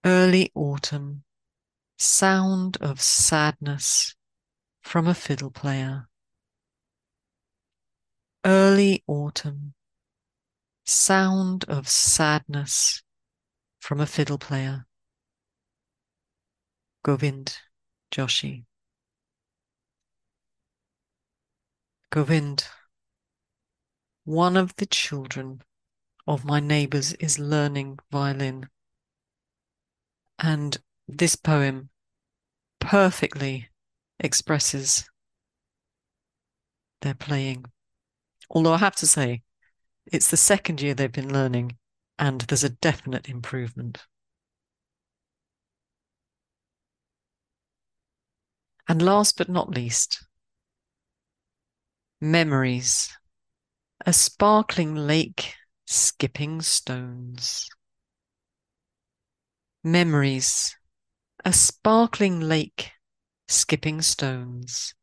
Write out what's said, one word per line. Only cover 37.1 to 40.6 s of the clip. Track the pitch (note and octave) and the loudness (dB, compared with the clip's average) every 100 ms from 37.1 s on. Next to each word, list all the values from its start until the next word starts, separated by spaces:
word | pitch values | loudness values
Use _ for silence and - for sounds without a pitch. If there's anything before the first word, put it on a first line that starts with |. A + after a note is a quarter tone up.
playing. | C3+ - C#3+ C3+ B2+ B2 _ _ _ _ _ _ _ _ | -6 -4 -4 -4 -8 -14 _ _ _ _ _ _ _ _
Although | E3 D#3+ | 2 4
I | E3 | 4
have | G3 - | 2 2
to | D#3 | 2
say, | - B2+ A#2+ _ _ _ _ _ _ - | 2 0 -4 _ _ _ _ _ _ -4
it's | - - | 0 2
the | E3 | 4
second | - G3+ | 4 4